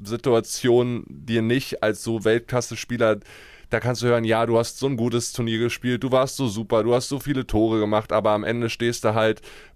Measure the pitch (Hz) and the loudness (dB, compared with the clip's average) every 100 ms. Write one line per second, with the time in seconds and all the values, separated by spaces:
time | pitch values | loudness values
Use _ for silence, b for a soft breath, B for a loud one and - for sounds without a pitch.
0 | 101 113 127 117 - - 127 120 123 120 | -8 -4 2 2 0 -2 4 4 4 -2
1 | - 69 - 113 113 127 - - 107 101 | -10 -12 -4 0 0 0 -2 -2 -2 -2
2 | 117 113 107 117 120 123 - 113 - 117 | -2 0 2 2 0 -4 -4 -8 -6 0
3 | 113 104 - B B B B 113 123 123 | 2 0 -4 B B B B -2 -2 0
4 | 120 120 113 110 117 113 117 - 139 127 | 2 2 2 2 2 2 0 -2 -4 0
5 | 120 117 - - 113 110 120 - 123 123 | 0 0 -2 -4 -2 0 -2 -2 -2 -2
6 | 131 127 131 - 131 101 110 113 110 123 | 2 2 2 -2 -4 -4 0 2 4 2
7 | - 147 143 131 120 107 110 110 104 107 | 0 -6 -4 -4 0 2 2 2 2 0
8 | - 107 107 107 104 117 117 - 120 117 | 0 0 2 2 0 -2 -4 -2 -2 0
9 | 113 110 110 107 - B B | 0 2 2 0 -6 B B